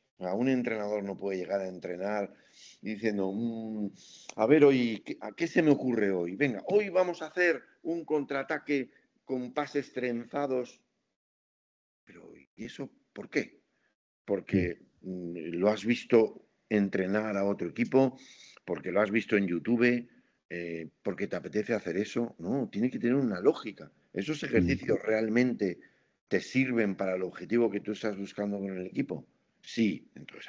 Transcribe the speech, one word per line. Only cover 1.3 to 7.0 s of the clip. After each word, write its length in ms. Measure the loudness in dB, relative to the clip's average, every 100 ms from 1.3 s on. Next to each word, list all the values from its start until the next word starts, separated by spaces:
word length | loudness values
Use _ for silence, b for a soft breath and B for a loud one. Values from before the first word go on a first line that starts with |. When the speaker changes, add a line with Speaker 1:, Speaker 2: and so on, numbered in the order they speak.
| -4
Speaker 1:
llegar 220 | -2 -2
a 80 | -4
entrenar 640 | -8 -8 -6 -2 -2 -4 b b b b b
diciendo, 500 | -8 -2 -2 0 -2
"Mm, 580 | -2 -4 -6 -8 -6 -6 B B B B 0
a 100 | 6
ver, 180 | 10
hoy, 380 | 10 8 2 -2
¿qué, 120 | -8 -10
a 120 | -10
qué 120 | -6 0
se 140 | 4
me 80 | 6
ocurre 400 | 4 4 2 2
hoy? 240 | 2 0 0
Venga, 260 | 0 0 2
hoy 200 | 2 4
vamos 320 | 2